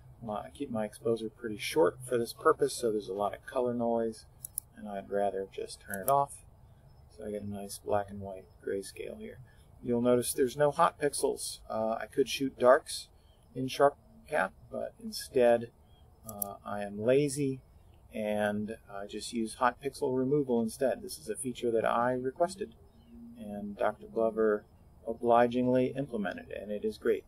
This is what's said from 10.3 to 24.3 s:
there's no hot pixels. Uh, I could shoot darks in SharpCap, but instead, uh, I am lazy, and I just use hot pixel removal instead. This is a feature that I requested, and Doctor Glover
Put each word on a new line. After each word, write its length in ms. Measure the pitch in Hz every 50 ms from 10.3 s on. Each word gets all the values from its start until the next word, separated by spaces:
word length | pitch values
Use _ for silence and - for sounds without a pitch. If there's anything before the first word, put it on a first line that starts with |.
there's 240 | - 151 139 120 117
no 140 | 143 147 143
hot 280 | 139 - 170 180 - -
pixels. 600 | 147 143 - - 139 135 120 - - - - - - -
Uh, 300 | 110 110 110 113 113 -
I 60 | -
could 240 | - - 135 135 127
shoot 280 | - - 135 131 - -
darks 500 | 123 123 135 156 - - - - - - - - _ - _ _ _ - -
in 120 | 131 131 127
SharpCap, 840 | - - 143 143 - - - - - - - - 147 160 180 190 - - - -
but 220 | - 117 113 113 - - 226
instead, 680 | 220 214 - - - - 131 120 120 117 117 117 120 - - - - - - - - - - - 113
uh, 280 | 104 101 101 101 101 -
I 200 | - 113 104 104
am 180 | 104 101 101 104
lazy, 600 | 107 120 131 143 147 143 135 147 143 135 131 131 - - - - - - - - - -
and 640 | - 113 107 107 104 104 104 104 104 104 107 104 110 - - -
I 140 | 101 98 101
just 260 | 101 101 107 101 -
use 220 | 123 117 110 107 -
hot 240 | - 127 120 123 -
pixel 320 | - 139 - - 147 135 127
removal 460 | 131 127 131 147 147 139 123 120 117
instead. 400 | 113 110 - - 139 123 101 -
This 180 | 101 - - -
is 120 | - 110
a 40 | 104
feature 360 | - - 123 123 - 123 120
that 160 | 113 110 113
I 260 | 120 117 117 120 127
requested, 640 | 127 127 127 131 - - 170 185 190 196 214 226 - - - - - - - - - - - - - 240
and 400 | 214 208 202 202 208 - 202 -
Doctor 300 | 110 107 107 - - -
Glover 540 | - 113 113 113